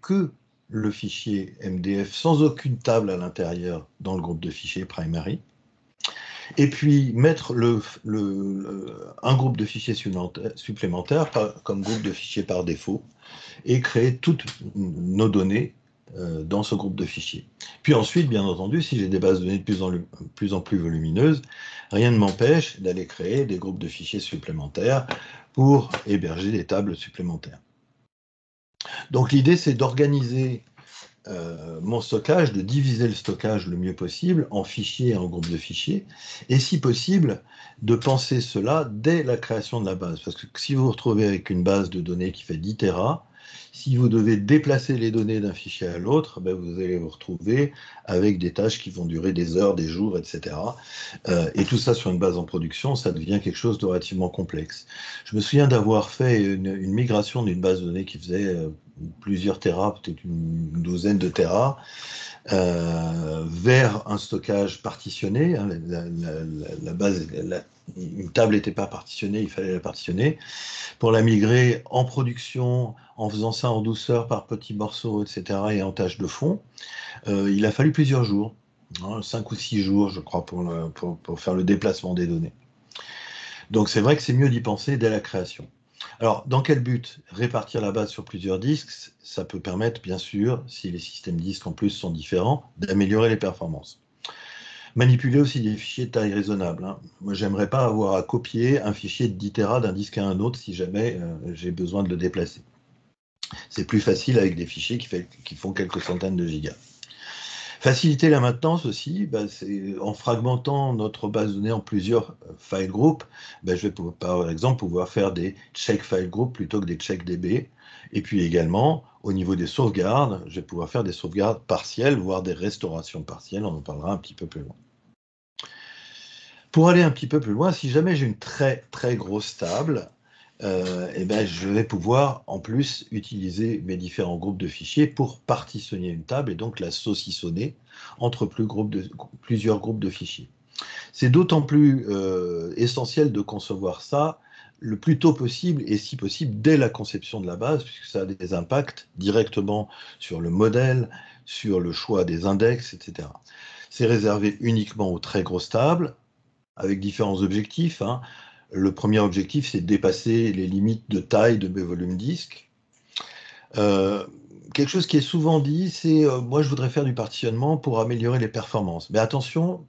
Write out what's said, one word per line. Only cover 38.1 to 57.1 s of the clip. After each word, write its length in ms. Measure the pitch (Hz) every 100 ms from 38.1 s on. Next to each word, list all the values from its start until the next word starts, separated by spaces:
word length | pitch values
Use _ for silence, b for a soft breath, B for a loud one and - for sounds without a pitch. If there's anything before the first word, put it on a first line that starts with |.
| 131 - 127
cela 440 | - 107 107 156 131
dès 300 | 104 131 170
la 160 | 131 117
création 420 | - 110 - 120
de 60 | 98
la 80 |
base. 260 | 92 90 82
Parce 160 | - -
que 100 | - -
si 180 | -
vous 100 | 135
vous 60 | 131
retrouvez 360 | - 123 104 104
avec 220 | 98 -
une 160 | 90
base 240 | 90 101 90
de 140 | 90
données 280 | 85 90 92
qui 120 | -
fait 160 | - 80
dix 180 | 92 107
téra, 500 | 101 87 110 160 - B B B B
si 240 | - 139 123
vous 120 | 123
devez 280 | 113 107 107
déplacer 600 | 101 151 147 135 - 127
les 140 | 113
données 300 | 113 107 110
d'un 120 | 104
fichier 360 | 85 - - 90
à 100 | 87
l'autre, 420 | 98 147 156 -
ben 140 | 90
vous 260 | 92 87 87
allez 160 | 92 90
vous 120 | 80
retrouver 640 | - - 87 90 127 143 B B B
avec 340 | - 92 104 92
des 140 | 87
tâches 280 | 90 107 -
qui 80 | 95
vont 160 | 90
durer 280 | 85 82 92
des 240 | 87 85 85
heures, 180 | 101
des 140 | 90 80
jours, 280 | 85 107 90
et 80 |
cetera. 520 | - 82 85 78 107 131 B B B B -
Euh, 220 | 87 80
et 100 | -
tout 120 | 98 120
ça 160 | 139
sur 180 | 113 -
une 80 | 90
base 200 | 92 87
en 60 |
production, 500 | 85 90 80 - 135
ça 160 | 127 -
devient 300 | 80 78 101
quelque 140 | 123 -
chose 220 | 117 98
de 80 | 95
relativement 420 | 90 - 92 90
complexe. 580 | - 87 78 78 - - B B B
Je 100 | B
me 60 | 107
souviens 260 | - 143 139
d'avoir 440 | 123 104 107 -
fait 320 | - 127 113
une, 240 | 98 98 95
une 260 | 98 95
migration 500 | 104 127